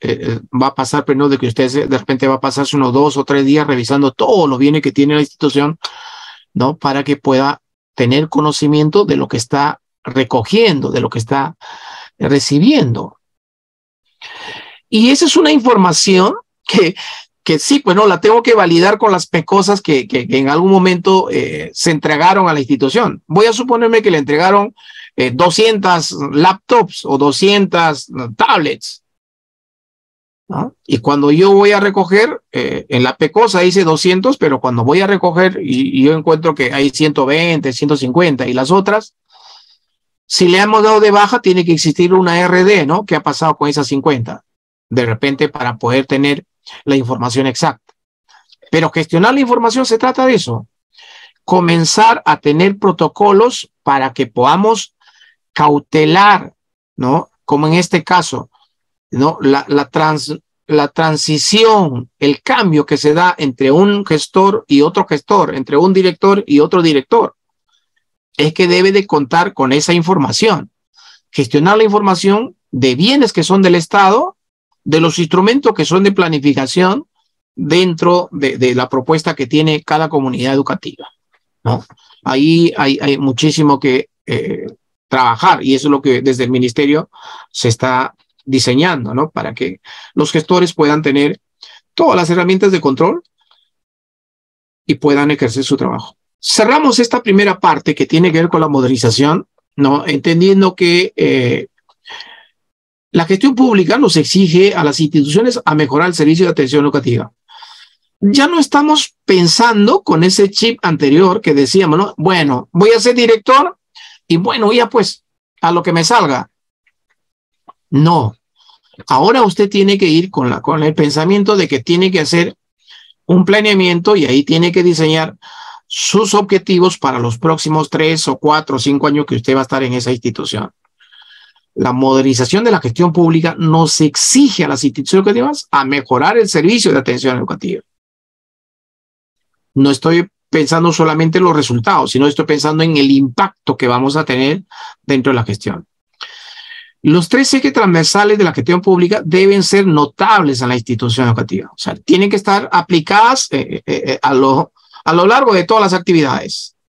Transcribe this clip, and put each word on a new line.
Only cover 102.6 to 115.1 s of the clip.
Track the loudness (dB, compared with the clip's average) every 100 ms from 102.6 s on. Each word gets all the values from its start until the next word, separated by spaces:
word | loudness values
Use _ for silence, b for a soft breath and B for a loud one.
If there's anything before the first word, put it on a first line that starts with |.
| _ _ _ _ _
la | -2 0
gestión | 0 0 2
pública | 2 2 2 2
nos | 2 2
exige | 0 2 4 4 2 2
a |
las | -2 0
instituciones | 0 0 2 2 0 -2
a | -2
mejorar | 0 0 0 -2
el |
servicio | 0 2 2 2
de |
atención | 0 0 0
educativa. | 0 -2 -2 -4 -6 _ _ B B B B B B _
Ya | 0 2 2
no | 0
estamos | 0 0 0 0 -4 _
pensando | 0 2 2 2 2 4 2 2
con | 0 2 2
ese | 2 0
chip | 0 -2 -2
anterior | -4 0 2 4 4 2
que | 0
decíamos, | 0 2 2 2 0
¿no? | -2 -2
Bueno, | -2 0 0 -2 -4
voy | 2 4
a | 4
ser | 2 2
director | 2 2 4 2 2 -6 _ B B B _
y | -2
bueno, | 0 -2 0
ya | 2 0
pues, | 0 -2